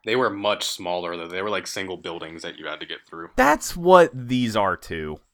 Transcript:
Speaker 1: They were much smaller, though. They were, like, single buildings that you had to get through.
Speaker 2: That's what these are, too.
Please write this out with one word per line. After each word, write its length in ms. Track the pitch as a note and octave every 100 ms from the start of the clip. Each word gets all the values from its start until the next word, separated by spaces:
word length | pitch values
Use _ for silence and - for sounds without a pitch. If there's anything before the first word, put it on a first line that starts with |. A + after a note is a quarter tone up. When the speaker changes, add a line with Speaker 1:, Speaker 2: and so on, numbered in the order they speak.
Speaker 1:
They 120 | G#2+ A#2+
were 140 | A#2+
much 360 | G2+ G2+ G2+ -
smaller, 500 | - F2+ F2+ F2 E2+
though. 120 | E2
They 140 | F2+
were, 80 | G2+
like, 160 | G2 E2+
single 300 | - F#2+ F2+
buildings 460 | F2 E2+ D#2+ E2
that 160 | E2+ D#2+
you 80 | D#2
had 140 | D#2
to 60 | E2
get 120 | E2+ -
through. 240 | E2 E2+ -
Speaker 2:
That's 400 | C4+ D4+ - F3
what 340 | F3 F3+ E3
these 420 | B2+ A#2+ B2+ A#2+ G#2+
are, 200 | G2 F2
too. 440 | - E2 D2+ D#2 _